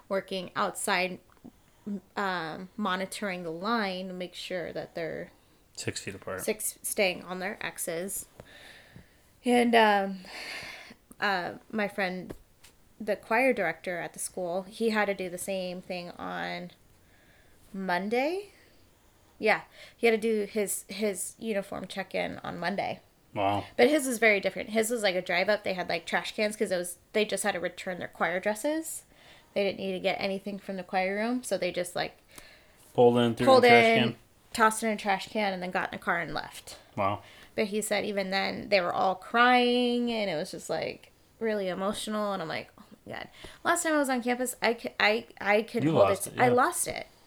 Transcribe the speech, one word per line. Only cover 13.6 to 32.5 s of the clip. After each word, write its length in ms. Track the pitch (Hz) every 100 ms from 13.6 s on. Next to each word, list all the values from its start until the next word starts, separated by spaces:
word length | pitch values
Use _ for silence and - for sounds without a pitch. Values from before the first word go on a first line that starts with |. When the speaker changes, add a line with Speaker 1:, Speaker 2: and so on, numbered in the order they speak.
| 165 165 190 175
Speaker 1:
at 140 | 156
the 60 | -
school, 440 | - 190 180 185 190
he 220 | 220 226
had 160 | 214 202
to 80 |
do 160 | 196 185
the 80 | 175
same 420 | - 190 180 180
thing 300 | - 180 175
on 640 | - 180 175 175 175 180 - _ _ _ _ _ _ _ - -
Monday. 800 | 196 190 175 202 240 285 381 415 - _ _ _ _ _ _ _ -
Yeah, 240 | 214 170 - - - -
he 100 | 233
had 60 |
to 160 | 220 226
do 180 | 214 196
his, 340 | 220 190 - -
his 460 | 196 214 185 - -
uniform 480 | 226 202 190 - 190
check-in 520 | 196 190 185 175 -
on 160 | - 175
Monday. 420 | 175 190 - - _ _ _
Speaker 2:
Wow. 300 | 208 - 202 - -
Speaker 1:
But 120 | 247
his 160 | 302 262
was 120 | 220
very 220 | 226 196
different. 300 | 190 185 -
His 200 | 220 220
was, 120 | 240
like, 120 | 202
a 60 | 180
drive 300 | 180 175 196
up. 120 | 208
They 120 | 202
had, 160 | 180 170
like, 160 | 170 -
trash 280 | 185 -
cans 220 | - 214 214
'cause 140 | 208
it 40 | 180
was, 180 | 175 - _
they 140 | 214 208
just 160 | 190
had 80 | 208
to 80 | 180
return 380 | 175 - 190 175
their 100 | -
choir 320 | - 170 185
dresses. 640 | 202 214 294 311 320 - - - - - _
They 100 | 202
didn't 160 | 196 -
need 140 | 190
to 60 | 185
get 180 | 190 -
anything 400 | 196 190 208 196
from 180 | - 190
the 60 |
choir 340 | 175 190 185 202
room, 260 | 226 247
so 160 | - 185
they 120 | 180
just, 240 | 180 180
like, 220 | - 156 - _ - -